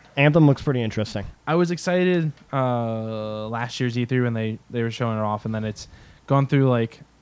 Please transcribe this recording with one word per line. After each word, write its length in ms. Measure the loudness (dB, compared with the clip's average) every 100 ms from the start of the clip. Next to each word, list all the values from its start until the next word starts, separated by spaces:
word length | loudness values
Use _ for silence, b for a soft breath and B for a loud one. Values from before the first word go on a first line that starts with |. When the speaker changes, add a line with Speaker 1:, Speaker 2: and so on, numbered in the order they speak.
| -12 2
Speaker 1:
Anthem 300 | 4 8 6
looks 160 | 4
pretty 200 | 0 0
interesting. 420 | -2 -2 -4 -6 -10 -12 -2
Speaker 2:
I 80 |
was 160 | 0 0
excited, 600 | -2 -2 0 2 2 0 -4 -8
uh, 960 | -2 0 0 -2 -4 -6 -6 -6 -8 -6
last 320 | -6 -6 -2
year's 160 | -2 -2
E 60 |
three 160 | 0 0
when 140 | 0
they, 240 | 0 -4 -6 _
they 140 | -4
were 80 | -4
showing 280 | -2 -4 -2
it 40 |
off, 220 | -2 -4
and 100 | -4
then 100 | -4
it's 240 | -4 -8 -14 b b b 0
gone 200 | 2 4
through, 220 | 4 4
like, 320 | 2 0 -6 -20 _